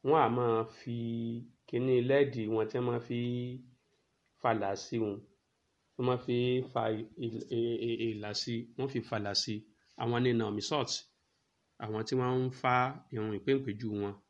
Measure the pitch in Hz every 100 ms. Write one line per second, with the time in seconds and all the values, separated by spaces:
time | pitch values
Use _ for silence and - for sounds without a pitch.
0 | 127 156 120 123 120 113 110 - - 120
1 | 117 117 117 117 117 _ - 120 131 127
2 | 123 139 139 120 107 110 107 127 123 120
3 | 117 120 120 123 123 127 - _ _ _
4 | _ _ _ _ 123 110 98 98 - 117
5 | 110 101 - _ _ _ _ _ _ -
6 | 123 123 - 120 123 127 131 117 113 110
7 | 110 - 120 113 - 120 117 117 117 117
8 | 113 107 104 104 - 117 117 - 135 131
9 | 110 110 104 98 - 107 - _ _ -
10 | 117 120 127 117 110 107 - 151 139 -
11 | - _ _ _ _ _ _ _ 113 107
12 | 110 131 127 127 127 127 127 123 127 139
13 | - 113 107 104 110 139 135 104 113 104
14 | 101 98